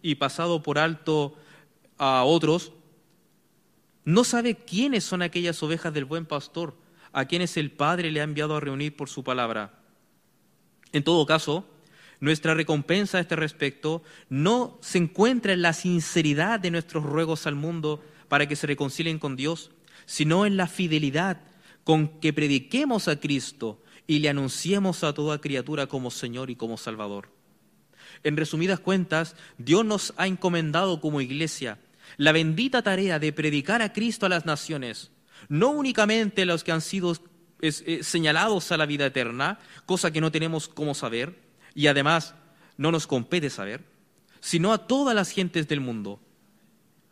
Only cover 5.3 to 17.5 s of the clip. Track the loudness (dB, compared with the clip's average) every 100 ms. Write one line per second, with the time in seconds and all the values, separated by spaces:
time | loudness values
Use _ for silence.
5.3 | -2 -2 -2 -2 -2 -4 -4 -4 -6 -6
6.3 | -6 -6 -8 -8 -10 _ _ -8 -4 -2
7.3 | 0 0 -2 -4 0 0 0 -2 -2 -2
8.3 | -2 -2 -2 -4 -4 -6 -6 -10 -8 -4
9.3 | -2 -2 -2 -6 -12 _ _ _ _ _
10.3 | _ _ _ _ _ _ -2 2 4 4
11.3 | 2 2 -4 -6 -18 _ -20 -20 -4 0
12.3 | 2 2 0 2 0 0 0 0 -2 -2
13.3 | -2 -4 -2 -4 -2 -4 -6 -8 -20 -6
14.3 | 0 2 2 0 -8 -2 0 0 4 4
15.3 | 4 2 2 2 2 0 0 2 2 2
16.3 | 2 2 0 0 -4 -4 -6 -2 -2 0
17.3 | -2 -4